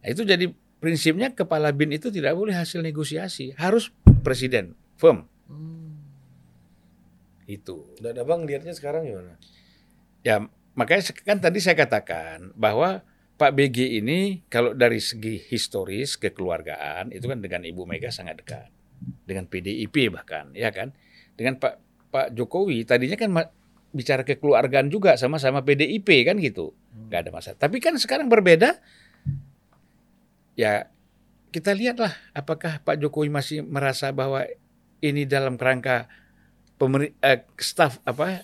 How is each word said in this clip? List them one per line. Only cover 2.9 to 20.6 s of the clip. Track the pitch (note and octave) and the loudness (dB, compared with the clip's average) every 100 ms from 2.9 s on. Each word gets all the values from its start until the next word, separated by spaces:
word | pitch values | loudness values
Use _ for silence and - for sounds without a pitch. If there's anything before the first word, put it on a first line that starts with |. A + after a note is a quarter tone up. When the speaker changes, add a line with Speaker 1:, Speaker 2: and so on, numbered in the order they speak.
| D3+ D3 D#3 F#3 - C3 C#3 | -6 -6 -6 -8 -10 -12 -4
Speaker 1:
Harus | E3+ A3+ A3+ _ - - | 2 2 2 _ 8 10
presiden, | - B2+ B2+ B2 F2+ - _ _ | 6 0 0 -2 -4 -14 _ _
firm. | D#3+ A2+ D2+ _ _ | 6 6 -2 _ _
Speaker 2:
Hmm. | D3 D#3+ D#3+ D#3+ D3+ D3 C#3 C3 _ _ _ _ _ _ _ _ _ _ _ - | -18 -16 -16 -18 -18 -20 -20 _ _ _ _ _ _ _ _ _ _ _ _ -16
Speaker 1:
Itu. | G2+ - F2 C#2+ - | -16 -14 -16 -16 -14
Speaker 3:
Dan | A2+ B2 | -10 -8
Abang | B2 E3+ | -2 -2
lihatnya | D#3+ C#3 D#3+ E3 | -2 -8 -8 -12
sekarang | C#3+ D#3 D#3 | -8 -6 -6
gimana? | G2 F2+ E2+ - _ _ _ _ _ _ _ A#2+ | -12 -14 -20 -20 _ _ _ _ _ _ _ 0
Speaker 1:
Ya, | G#2+ G#2+ _ _ - | 0 0 _ _ -4
makanya | A#2+ F3+ F#3 | 2 2 0
se-, | - | -10
kan | - G3+ | -2 0
tadi | F3 F#3 | 2 0
saya | F3+ D#3+ | 2 2
katakan | D3 G#2+ - E2 D#2+ D#2+ F#2 | 2 0 -2 -10 -10 -16 -18
bahwa | - A2 G#2+ F3 F#3+ - _ _ _ | 0 2 4 0 -2 -10 _ _ _
Pak | C#3+ | 2
B | C#3 C#3 | 4 2
G | A#2+ B2+ G#2+ | 2 -2 0
ini | G#2+ E3+ G3 F#3 _ | -2 0 -2 -4 _
kalau | A#2 A#2+ | 0 0
dari | C3+ A#2+ A2+ | 4 2 2
segi | - A2+ A2 A2 | -6 -8 -8 -8
historis | - A2+ - G#2 F#2+ G2 C#3 - | -6 -6 -4 -6 -6 -6 -6 -4
kekeluargaan | G2+ - F2+ E2+ D#2 D2+ D2 D#2 G#2 | -6 -4 -6 -6 -8 -8 -8 -8 -8
itu | F#2+ A#2+ | -10 -8
kan | C3 | -8
dengan | G2+ F2 E2+ | -8 -10 -10
Ibu | F2 | -12
Mega | F2 E2 B2 | -10 -10 -10
sangat | - F2 D#2 | -12 -14 -16
dekat. | - C#2 - _ _ - - - - | -16 -18 -18 _ _ -18 -16 -16 -10
Dengan | F#2+ | -10
P | F#2 F#2 | -8 -8
D | F2+ G#2 | -8 -6
I | G#2+ | -4
P | D#3 A#2+ | 0 0
bahkan, | F2 - D#2 C#2+ | -2 -12 -12 -12
ya | D2+ | -6